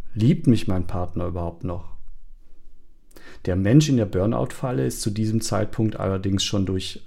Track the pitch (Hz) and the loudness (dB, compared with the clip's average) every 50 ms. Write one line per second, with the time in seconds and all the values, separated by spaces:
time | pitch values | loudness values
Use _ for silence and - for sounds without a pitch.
0 | - - - 107 110 123 160 156 - - 120 107 - - 95 90 87 - - 90 | -4 -2 0 2 4 4 4 4 6 6 6 6 4 2 2 2 2 0 0 0
1 | 87 87 - 92 87 87 87 90 85 85 85 - - 95 87 85 - - - - | -2 -2 -2 -4 -4 -4 -4 -4 -4 -6 -6 -6 -6 -6 -6 -6 -6 -6 -6 -6
2 | - - - - - - - - - - - - - - - - - - - - | -6 -6 -6 -8 -8 -12 -14 -16 -16 -14 -14 -12 -12 -12 -12 -12 -14 -16 -18 -20
3 | - - - - - - - - - - 90 92 98 101 117 151 151 147 139 120 | -20 -20 -20 -18 -16 -16 -14 -8 -4 -2 0 0 4 6 8 8 8 8 4 2
4 | 107 92 - 92 92 107 120 120 127 123 - - - 131 123 131 131 127 120 - | 2 2 2 0 2 2 2 0 0 -2 -4 -6 -6 -4 -2 -2 -2 -2 -4 -2
5 | - 113 98 107 110 110 107 113 110 - 110 101 104 101 - - 110 107 101 - | -4 -2 -2 0 0 0 0 0 0 0 0 0 0 0 0 0 0 0 0 -2
6 | 101 98 98 95 95 98 98 95 - - - 101 98 92 95 92 92 - - - | -2 -2 -2 -2 0 0 0 0 0 0 0 0 0 0 0 -2 -2 -4 -8 -10
7 | - | -10